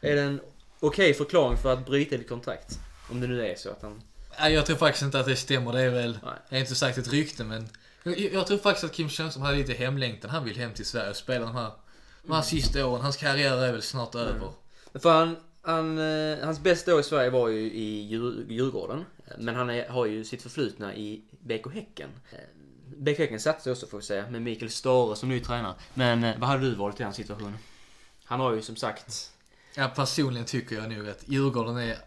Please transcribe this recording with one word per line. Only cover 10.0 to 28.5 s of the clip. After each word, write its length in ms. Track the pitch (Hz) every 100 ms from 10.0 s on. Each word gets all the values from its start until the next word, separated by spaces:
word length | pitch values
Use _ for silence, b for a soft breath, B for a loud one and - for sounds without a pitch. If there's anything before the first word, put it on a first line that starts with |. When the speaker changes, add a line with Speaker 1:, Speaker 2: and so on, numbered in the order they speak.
| 127 107 107
Speaker 2:
Han 140 | 160
vill 120 | 120 107
hem 160 | 120
till 120 | 104 104
Sverige 240 | 120 101
och 60 | 101
spela 300 | - 123 113
de 80 | 120
här, 140 | 123 - b b b b
de 60 | -
här 60 | 156
Speaker 1:
Mm. 40 |
Speaker 2:
sista 440 | 151 156 120 143 131
åren. 160 | 123
Hans 140 | 139 139
karriär 400 | 147 139 143 127
är 160 | 127
väl 100 | 113
snart 320 | - 131 117
Speaker 1:
Mm. 120 | 117 113
Speaker 2:
över. 240 | 113 95 - - b b
Speaker 1:
För 160 | 143 175
han, 240 | 160 165 165 - -
han, 360 | 165 165 160 160
eh, 460 | 156 156 156 151
hans 160 | 151 156
bästa 340 | 165 170 -
år 60 | 160
i 20 |
Sverige 280 | 147 147 127
var 180 | 127 117
ju 220 | 110 110
i 280 | 110 107 107
Djur-, 440 | 104 113 120 110 110
Djurgården. 560 | 113 131 113 85 135 190 - - -
Men 160 | 117 117
han 140 | 123
är, 180 | 120 -
har 180 | 123 113
ju 180 | 107
sitt 180 | 110 117
förflutna 520 | 123 156 120 - 101
i 280 | 101 104 107 - -
B 180 | - 113
K 120 | 131
Häcken. 380 | 190 214 - 71 - -
Eh, 60 | - - - 69 64 131 139
B 180 | 143
K 80 | 147
Häcken 180 | 156 110
satsade 320 | 156 156 127
också, 140 | 127 -
får 120 | 104
vi 60 |
säga, 260 | - 101 104
med 120 | 120
Mikael 280 | 117 110 117
Stahre 460 | - 131 127 117 104
som 120 | 127
ny 120 | 127
tränare. 340 | 127 120 107 - B
Men, 300 | - 123 117
eh, 140 | 117 113
vad 100 | 120
hade 140 | 139 131
du 40 |
valt 260 | 104 101 101
i 20 |
hans 140 | 110 101
situation? 400 | 98 104 104 104 b b b b b b
Han 160 | - 123
har 120 | 131